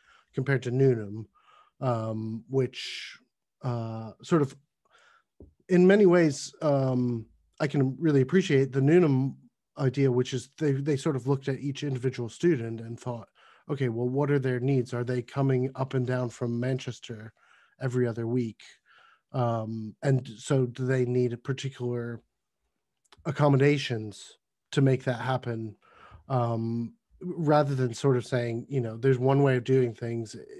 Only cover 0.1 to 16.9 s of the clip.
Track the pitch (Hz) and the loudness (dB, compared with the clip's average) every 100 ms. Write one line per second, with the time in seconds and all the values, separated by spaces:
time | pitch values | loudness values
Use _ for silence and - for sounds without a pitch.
0.1 | _ _ - 135 131 120 127 135 117 101 | _ _ -6 0 0 0 2 4 2 -2
1.1 | 107 107 _ _ _ _ _ 131 117 110 | -12 -14 _ _ _ _ _ -4 -2 -4
2.1 | 110 110 110 - 135 120 - - - - | -6 -6 -8 -4 -2 -2 -4 -12 -12 -14
3.1 | - _ _ _ _ 135 120 113 113 110 | -18 _ _ _ _ -6 -6 -6 -10 -12
4.1 | - - 170 139 - _ _ _ _ _ | -16 0 2 2 -4 _ _ _ _ _
5.1 | _ _ _ - _ - 180 180 202 190 | _ _ _ -20 _ 0 6 8 8 8
6.1 | 175 160 139 - - 156 139 131 127 123 | 8 4 2 -10 -4 0 2 2 0 0
7.1 | 117 107 _ _ - 151 147 131 131 160 | -4 -8 _ _ -6 -2 2 0 2 2
8.1 | 139 131 190 190 139 139 135 135 175 160 | 4 4 2 4 2 2 2 4 6 6
9.1 | 131 135 - - _ _ - 135 139 135 | 4 0 -4 -18 _ _ -2 -2 2 2
10.1 | 123 127 127 - - 151 135 143 139 165 | 2 0 -4 -8 -4 -2 0 0 -2 0
11.1 | 135 123 135 139 131 143 135 147 127 127 | -2 -2 -2 -2 -6 -6 -6 -6 -4 -4
12.1 | 107 117 - 170 135 113 113 117 117 127 | -4 -10 -2 0 0 -2 -10 -10 -10 -10
13.1 | 120 - _ _ _ - 139 127 113 123 | -10 -12 _ _ _ -10 -4 -2 -2 -2
14.1 | 135 143 143 131 123 127 135 120 120 120 | 0 2 2 0 -2 0 0 0 -4 -4
15.1 | 127 117 139 135 127 131 131 131 131 123 | -4 -4 -2 2 2 0 -4 -4 -2 -2
16.1 | 127 123 - 123 117 127 135 131 | -2 -4 -6 -4 -2 -2 -4 -6